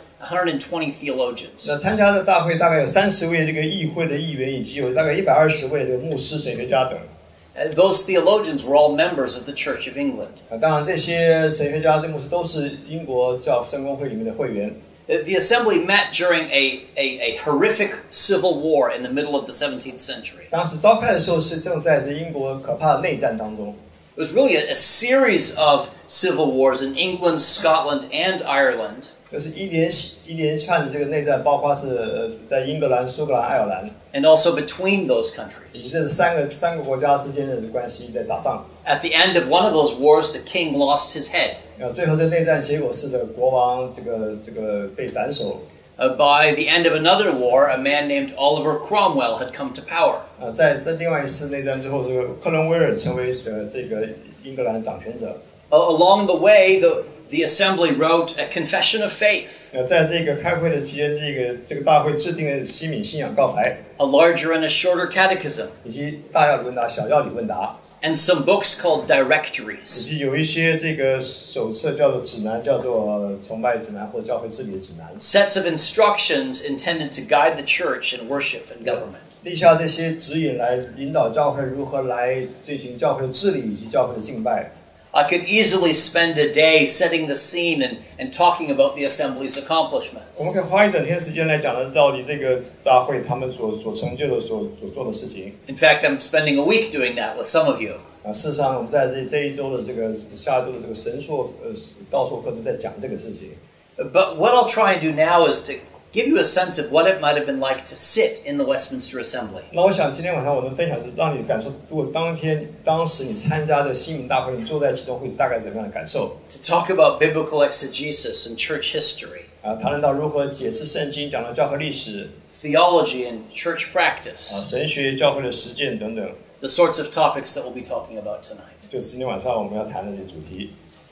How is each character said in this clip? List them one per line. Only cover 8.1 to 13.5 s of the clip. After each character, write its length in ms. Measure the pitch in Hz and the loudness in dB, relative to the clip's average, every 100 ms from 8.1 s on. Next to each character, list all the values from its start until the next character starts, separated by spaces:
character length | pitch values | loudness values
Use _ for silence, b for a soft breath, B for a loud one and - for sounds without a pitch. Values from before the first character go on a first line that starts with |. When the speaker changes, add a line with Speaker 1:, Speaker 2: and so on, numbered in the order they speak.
| 180 165 208 160 139 | 2 4 4 2 -4
Speaker 1:
were 120 | 123 147 | 2 6
all 180 | 151 | 6
members 420 | 143 175 156 123 123 | 4 0 0 -4 -6
of 80 | |
the 80 | 123 | -8
Church 360 | 139 151 123 131 | -8 -6 -6 -8
of 80 | 131 | -6
England. 460 | 143 110 - - - | -4 -4 -10 -14 -14
Speaker 2:
啊， 60 | 113 | 0
当 140 | 156 | 2
然 100 | 151 | 2
这 120 | 147 170 | 0 0
些 520 | 165 170 165 160 156 | 0 4 4 6 4
神 200 | 156 143 | 2 -2
学 100 | 151 | 0
家、 180 | 156 156 | 2 2
这 80 | 160 | 0
牧 100 | 151 | -6
师 100 | 131 | -4
都 160 | 175 | -4
是 260 | 160 160 143 143 - | -2 -4 -4 -8 -10
英 180 | 160 147 | -10 -4
国 320 | 123 127 123 | 0 0 0
教 260 | - | 0